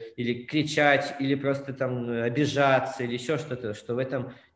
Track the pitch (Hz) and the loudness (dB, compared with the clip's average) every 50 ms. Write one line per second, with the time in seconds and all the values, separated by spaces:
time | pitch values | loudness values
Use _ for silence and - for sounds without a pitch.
0 | - - - - 120 117 120 117 120 - 151 151 147 151 - 151 147 147 139 135 | -16 -12 -8 -4 -2 -2 -2 -4 -4 -2 0 0 0 2 2 4 6 6 6 4
1 | - - - - 135 135 139 135 139 139 139 135 - - 127 - 135 127 123 123 | 2 -2 -4 -2 0 0 0 0 0 0 -2 -2 -4 -8 -6 -4 -4 -2 -2 -2
2 | 120 120 117 117 117 120 120 139 147 123 - 143 139 139 135 127 127 - - - | -4 -2 -2 0 0 0 2 2 0 2 4 4 6 6 6 4 4 0 -4 -4
3 | 127 120 120 120 - - 156 135 151 - 127 123 117 107 104 - - - 117 123 | -4 -4 -4 -4 -2 -2 -2 -2 -2 -4 -6 -6 -6 -6 -8 -8 -6 -4 -4 -2
4 | 135 135 147 127 117 - - - - _ _ | -2 -2 -4 -4 -6 -8 -10 -16 -20 _ _